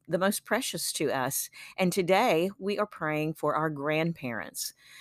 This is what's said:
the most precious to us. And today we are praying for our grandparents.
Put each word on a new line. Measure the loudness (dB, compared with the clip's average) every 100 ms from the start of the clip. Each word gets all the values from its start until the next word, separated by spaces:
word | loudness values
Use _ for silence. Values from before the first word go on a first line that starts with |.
| -4
the | 0
most | 2 0
precious | 0 -2 -2 -4 -4
to | 0 0
us. | 0 0 -2 -6 -10 -10 0
And | 2
today | 2 4 4 4 4 2 -2
we | -4 -2
are | -4
praying | -4 -2 0 -2 -2
for | 0
our | 0 0
grandparents. | -2 0 2 0 -2 -4 -6 -6 -8 -10 -12 -20 -20